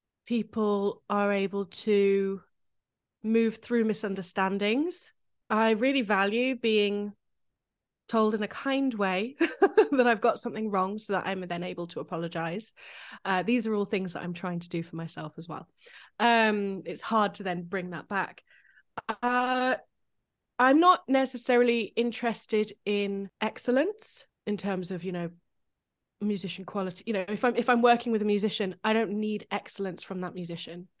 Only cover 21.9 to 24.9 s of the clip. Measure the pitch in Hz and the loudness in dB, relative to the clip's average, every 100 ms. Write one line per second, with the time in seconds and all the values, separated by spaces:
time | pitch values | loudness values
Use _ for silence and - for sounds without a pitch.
21.9 | - 240 - 233 - - 214 214 - 208 | -2 -2 -2 -4 -4 -2 0 -2 -4 -4
22.9 | 208 202 196 196 - 220 - - 254 370 | -2 -2 -4 -8 -4 -4 0 2 2 2
23.9 | 427 - - - _ - 208 202 185 180 | -2 -4 -4 -6 _ -6 -4 -4 -4 -4